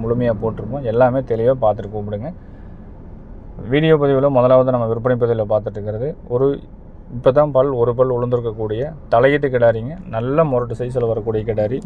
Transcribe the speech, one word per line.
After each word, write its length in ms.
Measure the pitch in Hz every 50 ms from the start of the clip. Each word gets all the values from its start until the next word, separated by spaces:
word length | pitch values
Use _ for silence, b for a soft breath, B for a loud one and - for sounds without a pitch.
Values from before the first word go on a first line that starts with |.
| 113
முழுமையா 300 | 113 120 123 123 120 113 98
போட்டிருப்போம். 460 | 117 113 104 110 104 107 123 143 139 117
எல்லாமே 280 | 107 117 127 123 123 135 127 120
தெளிவா 220 | 117 113 113 123 135 127 113
பார்த்துட்டு 260 | 107 104 101 95 101 104
கூப்பிடுங்க. 380 | 107 104 104 107 101 113 156 - B B B B B B B B B B B B - - - - - - - - - - - - - - 98 127
வீடியோ 240 | 147 156 160 160 147
பதிவுல 320 | 143 139 139 135 135 143 139 127
முதலாவது 380 | 120 127 127 131 127 131 127
நம்ம 120 | 123 117 113 113
விற்பனை 240 | 117 113 127 127 120
பதிவுல 260 | 120 117 117 110 107 104 110
பார்த்துட்டு 260 | 107 104 120 101 107
இருக்கிறது 300 | 101 107 107 107 123 147 175 - - - 120
ஒரு, 140 | 123 135 139 143 - - - - - - - - - - - 120 120
இப்ப 180 | 123 135 127 147
தான் 160 | 151 151 135
பல், 160 | 131 131 143 135 120
ஒரு 160 | 117 117 120
பல் 200 | 123 127 131 127 120
உளுந்திருக்கக்கூடிய 760 | 123 120 123 120 117 117 107 113 110 107 107 110 131 156 156 - - - 113
தலையீட்டு 340 | 117 127 139 143 147 143 139 127
கிடாரிங்க. 400 | 123 120 117 - 151 113 127 160 185 - - 113 113
நல்ல 280 | 117 127 139 156 165 151
முரட்டு 320 | 127 123 123 117 117 113
சைஸ்ல 320 | 123 123 123 127 120 113 110
வரக்கூடிய 300 | 110 104 117 110 107 107
கிடாரி, 340 | 117 110 107 107 104 127 139 -